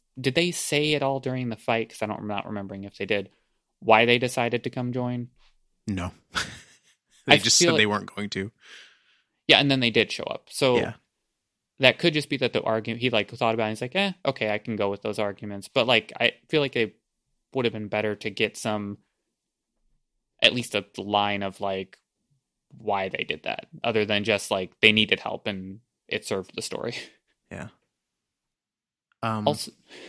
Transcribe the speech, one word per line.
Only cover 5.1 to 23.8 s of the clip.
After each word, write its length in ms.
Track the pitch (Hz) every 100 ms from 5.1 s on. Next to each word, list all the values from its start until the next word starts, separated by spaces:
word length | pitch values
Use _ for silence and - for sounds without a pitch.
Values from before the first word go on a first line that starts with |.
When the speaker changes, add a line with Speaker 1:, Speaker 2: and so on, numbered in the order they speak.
| 123 120 _ _ _ _ _ -
Speaker 2:
No. 260 | 92 87 - _
<laughs> 60 | - - - - _ _ _ _ _ -
They 80 |
Speaker 1:
I 40 | 143
Speaker 2:
just 200 | 113 -
Speaker 1:
feel 80 | 170
Speaker 2:
said 40 |
Speaker 1:
like 60 | 165
Speaker 2:
they 60 | 107
weren't 260 | 104 95 -
going 140 | 104
to. 200 | 95 98 - - - - _ _ _ _ _ -
Speaker 1:
Yeah, 120 | 117
and 120 | 143
then 100 | 135
they 100 | 120
did 200 | 113 104
show 120 | -
up. 240 | - - -
So 280 | - 135 120
Speaker 2:
Yeah. 160 | 117 117 _ _ _ _ _ _ _ _
Speaker 1:
that 200 | 131 120
could 160 | 175
just 160 | 151 139
be 80 | 135
that 160 | 123
the 80 | -
argument, 400 | - 110 110 113
he, 80 | 123
like, 200 | 113 101
thought 220 | - 117
about 100 | 113
it 20 | 110
and 100 | 110
he's 60 |
like, 120 | 127
"Eh, 180 | 185 196 180
okay, 260 | 135 - 110
I 60 | 107
can 180 | -
go 140 | 107 101
with 120 | 101
those 160 | 107 107
arguments." 500 | 104 98 107 101 -
But, 180 | 135 120
like, 260 | 117 107 -
I 140 | 117 - _
feel 140 | 156
like 140 | 139 123
it 200 | 110 - _ _ _ _ _
would 140 | 135 117
have 80 |
been 140 | 110 104
better 280 | 107 107 101
to 140 | 113
get 260 | 95 107 -
some, 420 | 117 107 101 104 _ _ _ _ _ _ _ _ _ _ _ _ _ _
at 120 | 117
least 200 | 123 117
a 120 | 104 95 -
line 460 | 101 104 101 101
of, 180 | 98 92
like, 380 | 98 95 95 - _ _ _ _ _ _ _ -
why 320 | 107 98 95
they 140 | -
did 180 | - -
that, 240 | - - - 160